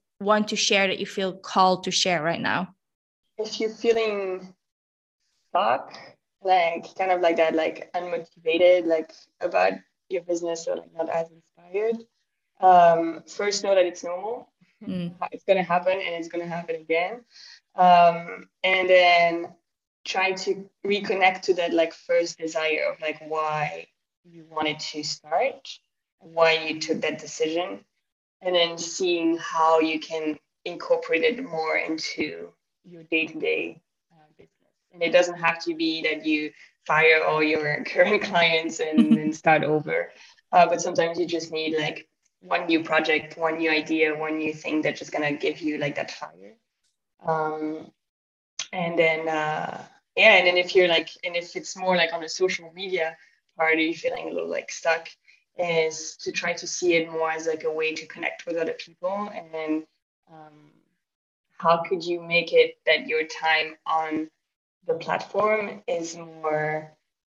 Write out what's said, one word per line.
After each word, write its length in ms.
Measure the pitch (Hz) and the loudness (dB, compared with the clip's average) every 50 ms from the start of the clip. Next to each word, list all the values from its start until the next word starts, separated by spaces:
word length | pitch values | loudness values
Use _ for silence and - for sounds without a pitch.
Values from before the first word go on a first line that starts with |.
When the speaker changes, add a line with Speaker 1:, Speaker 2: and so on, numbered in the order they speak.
| _ _ _ - | _ _ _ -6
Speaker 1:
want 300 | 196 202 214 214 208 214 | 0 2 2 2 2 -2
to 80 | 220 | -2
share 320 | 202 - - 214 196 196 190 | -2 0 2 2 2 2 2
that 100 | 185 - | 0 -4
you 80 | 196 | -6
feel 300 | 190 - - 190 185 180 | -8 -6 -4 -4 -4 -6
called 480 | 190 - - - 202 185 185 185 175 180 | -8 -10 -2 2 4 6 6 4 2 -2
to 60 | 190 180 | -2 -2
share 300 | - - 190 175 160 147 | 0 0 0 0 0 0
right 180 | 165 170 - | -2 -2 -2
now? 340 | - 98 101 156 185 - - _ _ _ _ _ _ _ _ _ _ _ _ | -2 -2 0 -2 -2 -6 -10 _ _ _ _ _ _ _ _ _ _ _ _
Speaker 2:
If 220 | - 214 220 - - | -8 -8 -8 -4 -4
you're 80 | 226 220 | -4 -4
feeling 840 | 226 - - 233 226 226 220 220 208 202 196 185 185 185 185 185 - _ _ _ _ _ _ _ _ _ _ _ _ _ _ _ _ _ _ _ | -4 -2 0 0 2 2 2 -2 -2 -4 -6 -6 -8 -10 -12 -16 -20 _ _ _ _ _ _ _ _ _ _ _ _ _ _ _ _ _ _ _
stuck, 420 | - 175 202 220 247 277 - - - - - - - _ _ _ _ _ | -2 0 2 2 0 0 -2 -10 -18 -20 -20 -20 -20 _ _ _ _ _
like, 540 | - 190 185 185 170 170 170 170 - - - | 0 2 4 4 4 2 -2 -4 -10 -12 -6
kind 140 | - 190 185 | -4 0 0
of 100 | 180 180 | 2 2
like 160 | 180 170 165 | 4 2 4
that, 180 | 165 160 160 160 | 4 2 2 2
like, 340 | 156 160 - 156 - - - - | 0 0 -2 -4 -6 -12 -8 -8
unmotivated, 920 | 180 175 180 175 170 165 - _ _ - 160 165 165 175 180 180 180 170 | -8 -6 -6 -6 -8 -8 -10 _ _ -4 -2 2 6 6 8 6 6 4
like, 260 | 165 165 160 156 - - - - _ _ - | 2 0 0 -2 -6 -12 -20 -20 _ _ -8
about 320 | - - 170 90 92 95 - - - _ _ _ _ - | -6 -2 0 2 2 2 0 -2 -10 _ _ _ _ -6
your 140 | 185 180 170 | -6 -6 -4
business 460 | 175 175 170 175 170 165 160 - 175 | -4 -6 -4 -4 -6 -6 -6 -6 -6
or, 80 | 180 | -6
like, 180 | 170 170 170 165 | -6 -8 -12 _
not 140 | 165 165 165 | -8 -6 -4
as 200 | - 165 165 165 165 | -4 -4 -4 -6 -10
inspired, 640 | 165 _ _ _ _ 170 175 180 202 214 226 233 226 - _ _ _ _ _ _ _ _ _ _ - | -20 _ _ _ _ -18 -8 -6 -2 -2 -2 -2 -4 -6 _ _ _ _ _ _ _ _ _ _ 2
um, 640 | 196 185 180 175 175 170 165 165 165 165 160 - - | 6 8 10 10 10 8 8 6 2 -2 -4 -8 -12
first 380 | - - - 202 202 196 - 202 | -14 -8 -4 -2 -2 -2 -2 2
know 100 | 196 196 | 4 4
that 120 | 190 180 | 4 4
it's 180 | 175 175 - - | 2 0 -8 -10
normal. 480 | 175 175 180 190 214 240 262 - _ _ _ _ _ _ _ 220 | -8 -8 -8 -6 -8 -8 -8 -10 _ _ _ _ _ _ _ -12
Speaker 1:
Mm. 280 | 202 185 180 175 170 175 - - - - | -8 -6 -6 -6 -8 -8 -8 -10 -10 -10
Speaker 2:
It's 100 | - - | -8 0
gonna 200 | - 190 185 180 | 2 2 2 2
happen 300 | 170 170 180 180 185 185 | 2 0 0 2 2 0
and 200 | 196 - 170 170 | 0 -2 -6 -6
it's 140 | 170 165 165 | -6 -8 -6
gonna 180 | 170 170 170 | -6 -8 -6
happen 300 | 170 165 170 170 165 165 | -6 -8 -8 -6 -6 -8
again. 480 | 160 160 160 160 165 175 185 226 247 - _ _ - - - - - _ _ - | -8 -2 0 0 0 0 -2 -4 -10 -14 _ _ -20 -20 -20 -20 -20 _ _ 0
Um, 760 | - 180 180 175 175 175 170 170 170 170 175 - - - _ _ _ - | 4 6 8 10 10 8 6 6 2 -6 -10 -12 -14 -16 _ _ _ 0
and 260 | 185 185 190 185 180 | 0 2 2 4 6
then 600 | 185 180 180 175 175 170 170 170 170 170 170 - - _ _ _ _ _ _ _ _ _ - | 6 8 8 8 6 6 4 4 2 -2 -6 -8 -14 _ _ _ _ _ _ _ _ _ -10
try 260 | - - 196 185 190 190 | -6 -4 -2 -2 -2 -2
to 380 | 185 - 202 185 190 196 - _ _ - | -2 -2 -4 -4 -4 -6 -18 _ _ -4
reconnect 540 | 202 202 202 202 208 196 190 185 185 185 185 - | -2 -2 -2 0 -2 0 2 2 2 2 2 0
to 120 | - 180 | 0 0
that, 180 | 175 170 170 170 | 2 2 0 2
like, 200 | 165 165 165 - | 2 0 0 -2
first 460 | - _ - 170 170 170 165 - - | -10 _ 0 0 0 0 0 -4 -8
desire 460 | 165 160 160 160 160 156 156 151 147 147 - | -8 -6 -4 -2 -2 0 -2 0 -2 -2 -4
of, 80 | - | -4
like, 180 | 156 156 156 151 156 | -6 -6 -6 -8 -8
why 600 | 151 156 156 156 156 156 151 147 - 160 165 165 _ _ _ _ _ _ _ _ | -6 -4 -2 -2 -2 0 -2 -2 -4 -6 -10 -14 _ _ _ _ _ _ _ _
you 200 | 175 170 170 156 160 | _ -20 -20 -20 -10
wanted 300 | 160 156 156 151 151 151 | -6 -4 -2 -2 -4 -4
to 240 | - - - 151 151 | -8 -10 -8 -8 -8
start, 680 | 151 - - - 151 160 185 240 277 - - - - - - _ _ _ _ _ _ _ _ | -8 -8 -10 -6 -2 0 0 0 0 -2 -6 -16 -18 -18 -18 _ _ _ _ _ _ _ _
why 320 | - 165 165 165 165 165 160 | -20 -8 0 2 4 4 4
you 260 | 160 156 156 156 156 | 2 0 -4 -6 -6
took 200 | - - 156 127 | -2 -4 -4 -2
that 180 | 160 156 151 - | -2 -4 -6 -6
decision, 640 | - - - - 160 156 160 170 180 196 196 208 - _ _ _ _ _ _ _ _ _ _ _ 190 | -10 -12 -6 -4 -4 -2 -2 -2 -4 -4 -8 -12 -16 _ _ _ _ _ _ _ _ _ _ _ -4
and 120 | 185 180 | 0 2
then 240 | 175 170 165 170 165 | 2 2 2 -2 -8
seeing 580 | - - - - 190 180 175 170 165 165 165 165 | -10 -10 -6 -4 -2 0 0 2 2 0 0 0
how 420 | - - - 165 160 160 165 160 | -4 -6 -2 2 4 4 6 4
you 180 | 160 160 156 156 | 4 2 0 -4
can 400 | 156 - 165 160 156 156 151 147 _ _ _ _ - | -6 -6 -8 -6 -4 -4 -6 -8 _ _ _ _ -12
incorporate 600 | 180 170 160 - - 170 165 - - 165 165 165 | -12 -10 -8 0 0 0 0 0 -2 -2 2 2
it 180 | 156 - 240 262 | 0 0 0 -8
more 340 | 262 - 160 160 156 160 175 | -8 -6 -6 -4 -2 -2 -2
into 720 | - 156 160 156 - - - - 156 151 170 170 170 - _ _ _ _ _ _ _ | -2 -4 -6 -6 -6 -8 -6 -6 -6 -6 -6 -10 -14 -16 _ _ _ _ _ _ _
your 160 | 190 175 165 165 | -20 -20 -18 -10
day-to-day, 760 | - 170 160 160 156 160 156 - 156 156 160 165 165 - - _ _ _ _ _ _ 170 | -4 -2 -2 -2 -2 -6 -6 -4 -2 -2 -2 -4 -8 -10 -14 _ _ _ _ _ _ _
uh, 120 | 160 156 156 _ | _ _ _ _
business. 140 | _ - _ _ _ _ _ _ _ _ _ _ | _ -20 _ _ _ _ _ _ _ _ _ _
And 100 | 175 170 | -4 -2
it 80 | 165 165 | 4 4
doesn't 260 | 175 180 175 170 165 | 4 4 4 0 -2
have 200 | 165 165 165 - - | -2 -2 -2 -2 -4
to 100 | 170 160 | -6 -4
be 280 | 156 165 160 160 160 156 | -2 -2 -2 -2 -2 -2
that 240 | 156 156 151 156 | -4 -4 -2 -2
you 260 | 156 156 151 151 151 - _ - - _ _ _ | -2 -2 -2 -2 -6 -10 _ -20 -20 _ _ _
fire 380 | - 156 156 160 160 160 156 160 | 0 2 4 6 6 6 6 4
all 180 | 156 156 156 156 | 2 2 2 2
your 400 | 156 156 156 151 147 147 - - | 2 0 0 0 -2 -4 -4 -6
<laughs> 0 | |
current 380 | - - - 180 202 208 208 208 | -4 2 2 4 4 4 0 0
clients 580 | 202 196 175 170 165 165 160 160 160 160 - | 0 2 2 4 4 2 2 0 -2 -4 -4
and, 200 | 160 156 156 156 | -4 0 4 4
Speaker 1:
<laughs> 180 | 311 302 240 156 | 6 6 4 2
Speaker 2:
and 160 | 151 156 156 | 2 -2 -4
start 300 | - - 160 156 151 - | 0 2 4 4 4 4
over. 460 | 147 151 151 151 156 165 170 175 - - - - - - _ _ - - | 2 0 -2 -2 -2 -2 -4 -4 -4 -10 -20 -20 -20 -20 _ _ 2 6
Uh, 140 | 180 170 | 6 6
but 160 | 165 175 165 - | 6 4 -2 -2
sometimes 360 | 185 175 180 165 165 170 170 | -2 0 0 0 0 0 -2
you 60 | 175 | -4
just 240 | 160 170 165 160 - | -2 -2 -6 -6 -6
need, 260 | 160 160 160 156 160 156 | -8 -6 -4 -2 -2 -2
like, 280 | 151 151 - - - _ _ _ _ _ _ _ | -2 -4 -6 -10 -14 _ _ _ _ _ _ _
one 260 | 185 180 180 175 180 | _ -4 -4 -2 0
new 160 | 170 165 156 160 | 2 0 0 2
project, 540 | - 156 160 160 160 156 151 151 151 - 170 | 2 0 0 2 2 0 0 -2 -6 -8 -4
one 180 | 165 160 160 | -2 -2 -2
new 140 | 160 165 160 | 0 0 0
idea, 440 | 156 156 156 160 160 160 156 156 151 | 0 0 -2 -2 0 2 2 2 0
one 220 | 151 156 156 156 | -2 -4 -4 -4
new 160 | 156 156 156 156 | -4 -4 -6 -6
thing 300 | 151 - 156 151 156 151 | -8 -8 -4 -4 -2 -2
that's 160 | 151 147 - | -2 -4 -6
just 140 | - - - | -10 -8 -6
gonna 200 | 151 151 147 147 | -4 -2 -2 -4
give 280 | 151 - 151 151 - | -2 -4 -4 -4 -4
you, 180 | 170 156 151 143 | -6 -6 -4 -4
like, 160 | 147 143 - | -4 -6 -4
that 140 | 160 - - | -6 -8 -8
fire. 440 | - - 151 147 160 175 190 101 - _ _ _ _ _ _ _ _ _ _ _ _ _ - | -10 -14 -14 -16 -16 -20 -20 -20 -20 _ _ _ _ _ _ _ _ _ _ _ _ _ -6
Um, 640 | 170 160 160 156 156 156 156 156 151 156 156 - - _ _ _ _ _ _ _ _ _ _ _ _ _ - - - - | -4 -2 -2 -2 -4 -4 -6 -6 -6 -8 -8 -12 -18 _ _ _ _ _ _ _ _ _ _ _ _ _ -14 -14 -10 -6
and 260 | 185 175 170 170 170 | -6 -4 -4 0 2
then, 280 | 165 160 160 160 160 160 | 2 2 2 0 -4 -4
uh, 540 | 160 156 151 151 156 160 - - - - - - _ _ _ _ - | -4 -2 -2 -2 -4 -4 -6 -8 -10 -12 -16 -18 _ _ _ _ 0
yeah, 180 | - 196 220 208 | 4 6 6 8
and 100 | 185 180 | 6 6
then 120 | 180 180 180 | 4 2 2
if 160 | 180 180 - | 0 2 4
you're, 120 | 190 180 175 | 4 4 6
like, 200 | 165 160 156 - - - - | 4 0 0 -4 -12 -12 -10
and 100 | 180 175 | -8 -6
if 200 | 175 175 175 - | -6 -8 -8 -12
it's 180 | 180 156 - - | -12 -10 -10 -10
more, 200 | 190 180 185 185 | -6 -2 0 2
like, 160 | 175 165 165 170 | 2 2 0 -2
on 100 | 165 160 | -6 -8
a 60 | 160 | -8
social 420 | - - 185 185 190 - 170 160 160 | -4 0 0 0 0 -2 -10 -12 -16
media 420 | 180 190 190 185 175 165 160 160 _ _ _ _ _ _ _ _ | -12 -10 -6 -2 -2 -2 -2 -4 _ _ _ _ _ _ _ _
part, 220 | - 160 160 160 160 | -2 0 2 2 2
you're 160 | 160 160 165 | 2 0 -2
feeling 340 | 165 - - 165 160 165 165 | -2 -4 -6 -6 -6 -8 -8
a 40 | - | -6
little, 180 | 170 170 170 | -6 -6 -4
like, 200 | 170 - - - | -6 -6 -8 -10
stuck, 380 | - - - 170 165 170 165 - - _ _ _ _ _ _ _ _ | -12 -6 -2 -2 -2 -2 -2 -12 -20 _ _ _ _ _ _ _ _
is 600 | 180 180 170 165 160 160 160 156 - - - - - | -6 -4 -2 0 0 0 0 -2 -6 -12 -12 -14 -10
to 140 | - 190 - | -10 -8 -6
try 200 | - 175 175 170 | -4 -4 -4 -6
to 140 | - - | -6 -8
see 280 | 170 - - 180 175 170 | -10 -8 -2 0 2 2
it 140 | 165 165 165 | 2 0 -2
more 200 | 160 160 160 160 | -4 -4 -2 -2
as, 160 | 160 160 160 | -4 -4 -4
like, 180 | 165 156 156 160 | -4 -4 -4 -4
a 80 | 160 156 | -6 -4
way 220 | 160 160 160 156 | -2 -4 -4 -4
to 100 | - - | -6 -12
connect 380 | - - 170 165 143 - - - | -14 -12 -8 -8 -8 -8 -8 -10
with 140 | 170 - - | -6 -4 -4
other 160 | 160 - - | -4 -4 -6
people. 560 | - - - 165 _ 175 185 196 202 208 208 - | -8 -12 -18 -16 _ -6 -6 -4 -4 -6 -8 -10
And 120 | 185 165 160 160 | -14 -14 -12 -10
then, 320 | 160 160 156 156 156 156 _ _ _ _ _ _ _ _ _ | -8 -4 -4 -4 -4 -6 _ _ _ _ _ _ _ _ _
um, 400 | 165 160 156 156 151 151 151 147 123 _ _ _ _ _ _ _ _ _ _ _ _ _ _ _ _ | -20 -20 -20 -20 -20 -20 -20 -20 _ _ _ _ _ _ _ _ _ _ _ _ _ _ _ _ _
how 260 | - - 165 170 170 170 | -2 2 2 2 2 2
could 200 | - - 170 160 | -2 -4 -4 -2
you 160 | 175 175 170 | -4 -6 -6
make 320 | 170 165 170 170 165 165 165 | -4 0 0 0 2 4 6
it 240 | 165 160 165 - _ - | 6 6 6 2 _ 0
that 220 | 160 156 151 139 | 2 2 2 0
your 160 | 147 156 156 156 | -2 -2 -2 -2
time 520 | 156 - - 160 160 160 156 160 156 160 - - | -4 -6 -4 0 0 2 2 0 -2 -6 -12 -6
on 420 | - 160 160 160 156 156 156 156 156 _ _ _ _ _ _ _ _ _ _ _ | -2 -2 -2 -2 -2 -4 -6 -6 -8 _ _ _ _ _ _ _ _ _ _ _
the 80 | - 165 | -4 -4
platform 880 | 165 - - 175 170 - - - 196 202 214 214 214 208 202 196 202 - | -4 -2 -4 -4 -4 -4 -4 -2 0 2 2 2 0 -2 -6 -10 -12 -8
is 300 | - 175 170 165 165 165 | -6 -6 -4 -4 -8 -10
more, 760 | 170 165 165 160 160 160 156 156 156 151 151 156 156 156 156 _ _ _ _ _ _ _ | -14 -16 -16 -14 -8 -4 -2 -2 0 -2 -2 -4 -4 -8 -10 _ _ _ _ _ _ _